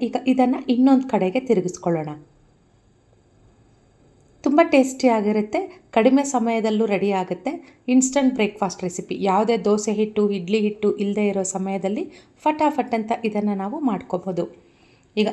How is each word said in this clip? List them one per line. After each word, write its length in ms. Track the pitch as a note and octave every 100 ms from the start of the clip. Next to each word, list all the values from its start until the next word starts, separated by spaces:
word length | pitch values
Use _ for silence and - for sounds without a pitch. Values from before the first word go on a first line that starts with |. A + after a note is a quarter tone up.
ಈಗ 140 | A#3 B3+ C4
ಇದನ್ನ 300 | B3+ B3 C4 -
ಇನ್ನೊಂದ್ 380 | A#3+ C4 C4 B3+
ಕಡೆಗೆ 300 | G#3 F#3 A3+
ತಿರುಗಿಸ್ಕೊಳ್ಳೋಣ. 720 | C4 G#3 F3+ - F3+ E3 D3+ D3 - _ _ _ _ _ _ _ _ _ _ _ _ _ _ _ _ _ _ _ _ _
ತುಂಬ 160 | C#4+ D4 E4
ಟೇಸ್ಟಿಯಾಗಿರುತ್ತೆ, 920 | C#4 C4 - B3+ A3+ G#3 G#3+ G#3 E4 - - _
ಕಡಿಮೆ 320 | A#3 A3+ C4+
ಸಮಯದಲ್ಲೂ 640 | C#4 B3 A3+ A3+ A3 G#3+ A3
ರೆಡಿ 240 | F#3+ G3+
ಆಗುತ್ತೆ. 400 | G3 F#3 F3+ - E4+ - _ -
ಇನ್‌ಸ್ಟಂಟ್ 460 | B3+ C4 C#4+ C4
ಬ್ರೇಕ್‌ಫಾಸ್ಟ್ 480 | - G#3 - G3 -
ರೆಸಿಪಿ. 340 | F#3 F3+ G3+ F#3
ಯಾವುದೇ 360 | F#3+ F#3+ A3 A#3
ದೋಸೆ 280 | F#3+ G#3 G#3+
ಹಿಟ್ಟು, 300 | G#3 G#3+ G#3+ G#3
ಇಡ್ಲಿ 300 | G3+ F3 G#3+
ಹಿಟ್ಟು 280 | G#3 G#3 G#3 G3
ಇಲ್ಲದೆ 280 | G3+ G3+ G#3
ಇರೋ 160 | G3 F#3
ಸಮಯದಲ್ಲಿ 500 | F#3+ F#3+ G3 F#3+ A3 F#4 - _ _
ಫಟಾಫಟ್ 520 | D4+ D4+ D4+ C#4+ -
ಅಂತ 180 | A3+ G#3+ A#3
ಇದನ್ನ 300 | A3 G#3 G#3
ನಾವು 240 | G3 F#3+ D4
ಮಾಡ್ಕೋಬೋದು. 640 | C4+ - - F#3 F#3+ F3 E3+ - _ _ _ _ _ -
ಈಗ 120 | G#3